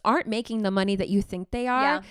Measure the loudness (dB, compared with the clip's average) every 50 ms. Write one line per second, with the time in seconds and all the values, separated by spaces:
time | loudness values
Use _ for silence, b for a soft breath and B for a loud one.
0 | 2 2 2 2 0 0 -4 -4 -4 -4 -4 -2 0 0 2 2 2 2 0 0
1 | 0 0 0 0 0 -2 -6 -10 -8 -6 -6 -4 -2 0 0 2 2 2 2 0
2 | -4 B